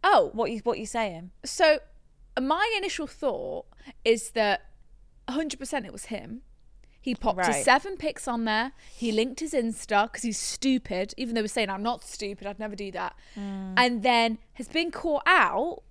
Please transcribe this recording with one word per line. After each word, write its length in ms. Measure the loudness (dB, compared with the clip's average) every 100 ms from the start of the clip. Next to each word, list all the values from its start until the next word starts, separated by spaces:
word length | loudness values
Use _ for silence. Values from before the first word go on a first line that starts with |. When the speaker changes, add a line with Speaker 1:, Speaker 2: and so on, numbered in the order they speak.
Speaker 1:
Oh. 280 | 8 6 6
Speaker 2:
What 180 | 0 -2
you, 100 | -2
what 140 | -2 -2
you 80 | -4
saying? 440 | -2 -2 -6 -14 -14
Speaker 1:
So, 340 | -10 4 6 6 0 -20 _ _ -8 -4
my 320 | 0 2 2 0
initial 300 | -2 -4 -8
thought 600 | -4 -4 -2 -6 -8 -10 -20 -20 -2
is 260 | 4 4 2
that 320 | 0 2 0 -4 -20 -20 -20 -20 -14 -4
a 40 |
hundred 260 | -2 -2 -6
percent 280 | -6 -6 -6
it 60 |
was 140 | -12 -10
him. 360 | -10 -10 -14 -16 -20 -20 -20 -20 _
He 120 | -6
popped 240 | -2 0 2 2
his 100 | 4
Speaker 2:
Right. 80 |
Speaker 1:
seven 320 | 4 4 2 -6
pics 320 | -6 -6 -6
on 160 | -2
there. 280 | 0 0 -2 -8 -20
He 160 | -4 0
linked 300 | 0 0 -4
his 140 | -2
Insta 580 | 0 -2 -6 0 2 2
'cause 100 | -2
he's 160 | -4 -4
stupid, 760 | -6 0 2 2 0 -4 -4 -6
even 180 | -4
though 60 | -2
he's 100 | -2
saying, 180 | -2 -2
"I'm 120 | -2
not 220 | -2 -4
stupid, 420 | -8 -10 -8 -8 -10
I'd 120 | -8
never 180 | -8 -8
do 140 | -8
that." 240 | -6 -8 -10 -18 -12
Speaker 2:
Mm. 360 | -8 -8 -2 2
Speaker 1:
And 240 | 2 4
then 360 | 4 4 2 -2 -10
has 140 | -14 -4
been 220 | -2 -2
caught 320 | -2 0 2 6
out 560 | 6 6 2 -2 -6 -14